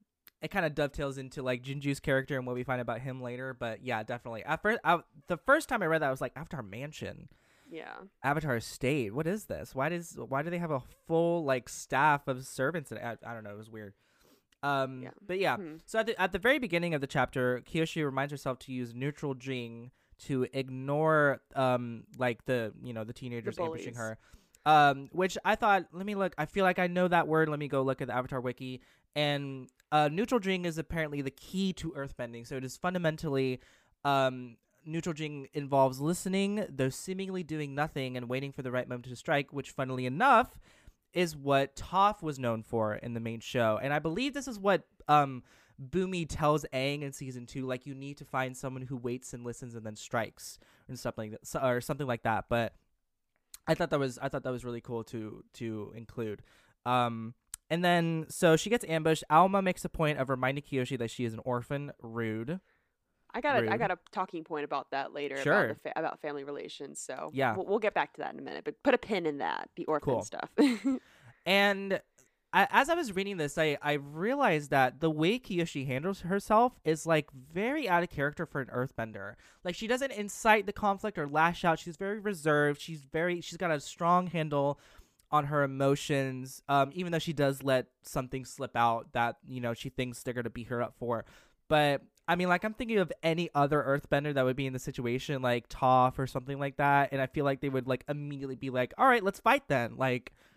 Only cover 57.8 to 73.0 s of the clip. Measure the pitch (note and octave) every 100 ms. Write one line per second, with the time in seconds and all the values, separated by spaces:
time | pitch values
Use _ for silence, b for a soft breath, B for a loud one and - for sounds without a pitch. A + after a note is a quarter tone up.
57.8 | F3 F3 E3 D#3+ D#3 - E3+ D#3+ G3+ A#3
58.8 | - D#3+ D#3+ D#3+ - D#3 F#3+ G3 F#3 -
59.8 | F3+ - D3+ C#3+ C3 B2+ B2+ C#3+ - C3+
60.8 | B2 B2+ A#2 - A#2 A2 B2+ A#2+ A#2+ C#3+
61.8 | C#3+ - A#2 A2+ A2+ A2 A#2+ F#3 - _
62.8 | _ _ _ _ _ B3 D4 B3+ A3+ A3
63.8 | G3+ F3 _ G3+ F#3 E3 D#3+ D3+ C#3+ C#3+
64.8 | - C3+ C#3 C#3+ C#3+ C3+ C#3 G3+ A#2+ A2
65.8 | - - D#3+ - D3+ D3 C#3 C#3+ - -
66.8 | C#3 - - C3 D#3 C3 B2+ G#2+ - G#3+
67.8 | G#3 - D3+ - D3+ - C#3 - D3+ D3+
68.8 | C#4 B3+ - G3 D#3+ C#3+ E2 G1+ G1+ -
69.8 | D#3+ D3+ C#3+ A2+ F#2 - - - C4+ A3
70.8 | C4+ C4 b b b b F3 G3 G3+ G3
71.8 | G3 F#3+ - _ _ _ _ F#3 G3 G#3
72.8 | C#4 E4+